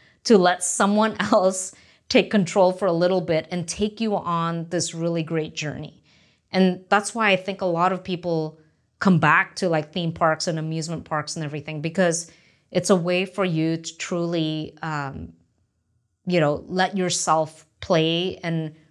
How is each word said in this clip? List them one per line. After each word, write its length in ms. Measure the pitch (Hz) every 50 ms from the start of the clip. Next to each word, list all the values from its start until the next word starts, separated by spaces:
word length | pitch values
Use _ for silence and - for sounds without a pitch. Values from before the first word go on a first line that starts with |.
| _ _ _ _ _
to 140 | - 233 190
let 240 | 180 180 175 - -
someone 540 | - - - 208 196 202 208 214 220 214
<laughs> 40 | -
else 540 | - - 247 214 185 190 190 - - - - - _ _ _ _ _ _
take 220 | - - 359 -
control 420 | - 208 180 165 - 208 185 185 185
for 140 | 185 208
a 60 | 190 170
little 280 | 165 175 180 190 185
bit 260 | 165 165 160 156 160 -
and 180 | 180 180 170 170
take 320 | - - 208 214 208 -
you 160 | 226 220 202
on 500 | 190 - 175 170 165 165 165 170 165 165 165
this 240 | 180 170 165 - -
really 280 | 165 165 170 170 170 160
great 320 | 160 165 160 156 156 -
journey. 480 | - 151 151 - 135 151 147 - _ _ _ _ _ _ _ _ _ _ _
And 340 | - 185 190 185 180 180 185 _
that's 260 | 202 208 208 - -
why 160 | 233 220 208
I 60 | 190
think 240 | 185 - 202 190 190
a 60 | 196
lot 260 | 185 170 165 175 185 190
of 100 | 180 180
people 560 | - 180 170 170 175 165 160 156 156 151 - _ _ _ _ _ _ _ _
come 200 | - 202 185 156
back 380 | 160 151 156 180 190 - -
to, 120 | - 202 180
like, 240 | 165 156 151 151 -
theme 200 | 185 170 165 165
parks 340 | - 180 160 156 156 -
and 120 | 185 160 160
amusement 460 | 156 160 160 160 156 165 160 147 123
parks 320 | - 160 151 147 - -
and 80 | 170 156
everything, 380 | 143 147 151 143 - 156 151 147
because 480 | 165 151 175 185 175 165 165 - - - _ _ _ _ _ _ _
it's 180 | - 185 175 -
a 60 | 202
way 300 | 180 165 180 180 180 190
for 180 | 190 - - 196
you 320 | 180 165 160 160 160 165
to 200 | 165 165 - - -
truly, 800 | - - 185 175 170 170 175 170 160 156 156 156 156 - - - -
um, 520 | 160 156 147 143 135 139 - - 165 - _ _ _ _ _ _ _ _ _ _ _ _ _ _ _ _ _ _
you 140 | 180 180 175
know, 240 | 151 147 147 - -
let 300 | - 180 185 185 185 196
yourself 680 | 190 185 180 - - - 185 156 160 156 151 - - - _ _ _
play 580 | - - 185 160 160 160 165 170 180 190 - - -
and 320 | 170 165 160 160 156 156 - _ _